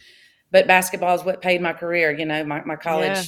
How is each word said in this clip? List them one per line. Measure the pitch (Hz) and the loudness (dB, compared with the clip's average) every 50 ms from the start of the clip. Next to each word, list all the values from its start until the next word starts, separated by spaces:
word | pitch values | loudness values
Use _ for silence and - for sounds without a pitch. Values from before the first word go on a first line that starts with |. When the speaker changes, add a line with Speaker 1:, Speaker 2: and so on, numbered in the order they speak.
| _ - _ _ _ _ _ _ _ _ | _ -20 _ _ _ _ _ _ _ _
Speaker 1:
but | - 190 185 | 4 4 6
basketball | - 185 185 185 185 - 175 175 175 180 | 6 4 4 4 0 -4 -2 0 0 0
is | 175 165 | 0 0
what | 180 185 - - | -4 -6 -4 0
paid | 185 180 175 | 0 0 0
my | 175 170 165 | 0 -2 -4
career, | - - 170 170 175 165 156 | -4 -6 -4 -2 0 0 0
you | 147 147 160 | 0 -2 -4
know, | 156 151 151 156 | -4 -4 -4 -4
my, | 147 147 151 - | -4 -6 -8 -6
my | - 156 | -8 -10
college | 151 - 170 165 160 160 160 | -8 -4 -4 -2 -2 -2 -2
Speaker 2:
Yeah. | 196 190 180 | -2 -4 -6